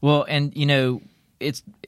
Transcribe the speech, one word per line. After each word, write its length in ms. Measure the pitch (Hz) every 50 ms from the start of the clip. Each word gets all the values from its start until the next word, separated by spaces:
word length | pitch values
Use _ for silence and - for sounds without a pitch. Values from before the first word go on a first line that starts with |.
Well, 240 | - 143 147 147 -
and, 260 | - 147 143 143 143 -
you 80 | 147 143
know, 360 | 143 143 135 131 127 127 107 - - _ _ _ _ _ -
it's, 240 | - 147 131 - - - - _ -